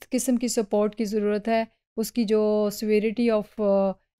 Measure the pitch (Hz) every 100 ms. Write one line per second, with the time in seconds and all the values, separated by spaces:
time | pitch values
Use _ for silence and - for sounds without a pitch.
0 | - 254 262 240 233 233 214 208 208 214
1 | 208 214 208 208 226 226 226 _ _ -
2 | 214 240 208 214 214 214 208 208 214 208
3 | 220 214 233 214 - - 202 196 196 190
4 | _